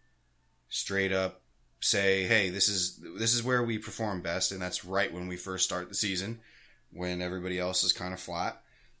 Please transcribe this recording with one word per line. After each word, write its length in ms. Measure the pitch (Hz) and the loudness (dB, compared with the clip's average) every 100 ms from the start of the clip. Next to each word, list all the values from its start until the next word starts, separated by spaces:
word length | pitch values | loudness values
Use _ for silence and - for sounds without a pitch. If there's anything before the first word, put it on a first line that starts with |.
| _ _ _ _ _ _ _ | _ _ _ _ _ _ _
straight 440 | - - 98 95 | -6 -2 2 2
up 300 | 95 95 - _ _ _ _ | 2 0 -2 _ _ _ _
say, 440 | - 104 98 95 | 2 4 4 4
"Hey, 260 | 92 113 95 | 4 4 2
this 180 | 95 104 | 2 2
is, 320 | 101 90 - 82 90 | 2 -2 -4 -12 -2
this 160 | 117 | 2
is 80 | 120 | 2
where 200 | 117 127 | 4 2
we 160 | 117 110 | 2 -2
perform 440 | 107 - 110 92 | -4 -4 -2 -2
best," 300 | 85 87 - | -2 0 0
and 80 | 95 | 0
that's 220 | 92 - | -4 -4
right 280 | 90 95 101 | 0 0 0
when 160 | 90 90 | -2 -6
we 80 | 90 | -6
first 280 | 98 92 | -6 -2
start 240 | - 90 90 | -2 -2 -2
the 60 | |
season, 460 | - 104 90 98 117 - - - - _ | 0 0 0 -4 -8 -14 -20 -20 -20 _
when 280 | 82 90 90 | -6 -4 -2
everybody 380 | 90 92 90 90 | -2 -4 -4 -2
else 260 | 90 92 | 0 2
is 80 | - | 2
kinda 240 | - 90 92 | 0 -2 -6
flat, 460 | - 85 101 - - _ - - | -6 -4 -4 -6 -14 _ -20 -20